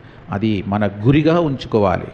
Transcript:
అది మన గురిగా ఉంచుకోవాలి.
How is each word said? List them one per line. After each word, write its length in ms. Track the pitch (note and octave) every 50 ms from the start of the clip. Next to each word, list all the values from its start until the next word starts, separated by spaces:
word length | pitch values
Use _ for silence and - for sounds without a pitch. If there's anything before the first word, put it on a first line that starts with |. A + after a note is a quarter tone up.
| - - - - - -
అది 340 | - G2+ G#2+ A2 G#2+ F#2+ F2
మన 200 | G2 G2 G#2 G#2
గురిగా 540 | G2+ G2 G#2 G#2 A#2+ C#3 D3+ D3+ D#3 E3 F3
ఉంచుకోవాలి. 680 | E3+ D3+ C3+ B2 - - - A2 G#2 F#2+ F2 F2 E2 -